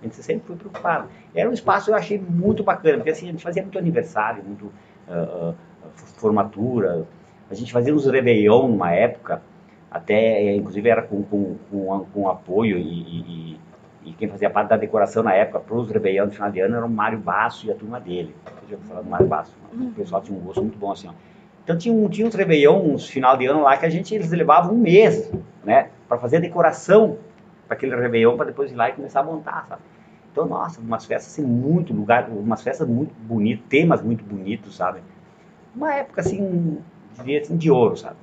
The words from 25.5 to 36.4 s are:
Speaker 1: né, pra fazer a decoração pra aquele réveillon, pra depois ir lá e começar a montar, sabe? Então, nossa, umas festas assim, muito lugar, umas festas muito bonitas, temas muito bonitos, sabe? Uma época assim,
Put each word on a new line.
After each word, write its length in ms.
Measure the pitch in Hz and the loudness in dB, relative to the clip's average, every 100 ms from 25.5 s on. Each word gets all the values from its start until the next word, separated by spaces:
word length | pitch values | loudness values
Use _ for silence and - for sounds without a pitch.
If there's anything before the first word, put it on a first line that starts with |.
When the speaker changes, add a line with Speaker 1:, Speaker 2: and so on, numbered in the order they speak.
| - | -14
Speaker 1:
né, 260 | 101 127 - - - | 4 4 4 -10 -6
pra 100 | 120 | -4
fazer 180 | 120 156 | 0 0
a 20 | |
decoração 760 | 175 175 165 156 - 202 214 - - - - - _ | 0 2 2 2 4 6 6 0 -14 -20 -20 -20 _
pra 80 | 117 | -6
aquele 180 | 135 123 | -4 -2
réveillon, 400 | 123 117 113 120 | 0 4 4 4
pra 80 | |
depois 260 | - - 139 | -2 -4 -6
ir 40 | |
lá 160 | 123 117 | -2 -2
e 20 | |
começar 280 | - 139 139 | -2 -4 -2
a 20 | |
montar, 420 | 143 160 - 160 - | -2 -6 -8 -10 -10
sabe? 120 | - - - - - - | -18 -18 -20 -20 -20 -10
Então, 140 | - 160 | -4 -4
nossa, 340 | - 82 85 | -4 -6 -10
umas 260 | 113 113 - | -8 -8 -6
festas 260 | 110 - | -8 -8
assim, 100 | - 139 | -6 -2
muito 480 | 120 131 165 160 | 0 2 0 0
lugar, 340 | 110 104 120 120 | -6 2 2 2
umas 320 | 110 107 110 | -6 -4 -4
festas 240 | - 135 147 | -4 -4 -2
muito 260 | 117 156 | -2 -4
bonitas, 500 | - 110 113 104 120 - | -8 -6 -2 0 -2 0
temas 340 | 135 170 127 | 2 4 2
muito 200 | 107 113 | 0 -6
bonitos, 520 | 101 101 95 113 101 - | -6 -12 -8 -10 -10 -6
sabe? 240 | 90 95 - - - _ - _ - | -6 -6 -16 -20 -20 _ -20 _ -20
Uma 200 | 233 302 | -8 -4
época 260 | 277 277 - | -4 -6 -6
assim, 580 | 175 190 | -4 -4